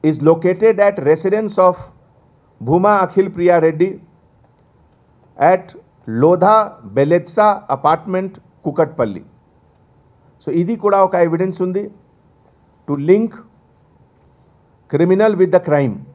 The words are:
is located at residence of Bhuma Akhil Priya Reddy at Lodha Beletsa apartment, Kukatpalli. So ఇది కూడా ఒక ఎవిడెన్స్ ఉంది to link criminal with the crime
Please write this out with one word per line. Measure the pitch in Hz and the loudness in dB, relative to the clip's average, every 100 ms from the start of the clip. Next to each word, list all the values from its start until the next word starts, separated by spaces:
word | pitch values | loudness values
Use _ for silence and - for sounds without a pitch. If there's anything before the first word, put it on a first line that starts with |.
is | 156 135 147 | -2 0 2
located | 165 180 180 220 196 202 | 2 0 2 2 4 0
at | 202 143 | 2 0
residence | 240 - 214 214 208 185 | 0 0 -2 -2 2 2
of | 185 - _ _ _ _ _ _ _ | 0 -14 _ _ _ _ _ _ _
Bhuma | 113 170 202 202 | -2 0 2 2
Akhil | 185 196 190 170 | 0 -2 -4 0
Priya | 175 175 160 | 2 2 0
Reddy | 156 185 - _ _ _ _ _ _ _ _ _ _ _ _ _ - 156 | 0 -4 -4 _ _ _ _ _ _ _ _ _ _ _ _ _ -2 0
at | 185 - - _ _ - 113 | 0 -4 -20 _ _ -8 0
Lodha | 151 180 185 220 208 - 110 107 | 2 4 4 2 0 -10 -8 -2
Beletsa | 143 175 170 - 214 196 - 131 | 0 0 -2 0 0 0 -6 -4
apartment, | 147 160 190 185 190 - _ _ | -2 -2 -4 -6 -8 -14 _ _
Kukatpalli. | 156 143 151 - 113 90 - _ _ _ _ _ _ _ _ _ _ _ | -8 -2 -4 -2 -6 -6 -18 _ _ _ _ _ _ _ _ _ _ _
So | - 170 | -6 -4
ఇది | 175 233 | -4 -4
కూడా | 202 196 185 | -2 0 0
ఒక | 180 170 | 0 -2
ఎవిడెన్స్ | 165 190 180 180 | -2 -4 -4 -6
ఉంది | 185 208 - _ _ _ _ _ _ _ _ - | -6 -10 -16 _ _ _ _ _ _ _ _ -8
to | 143 147 | -6 2
link | 202 226 - - _ _ _ _ _ _ _ _ _ _ _ _ _ _ | 2 2 -8 -20 _ _ _ _ _ _ _ _ _ _ _ _ _ _
criminal | 147 175 190 220 196 | -2 0 2 2 2
with | 180 180 | 2 2
the | 165 | 0
crime | 147 135 98 - | 0 0 -6 -16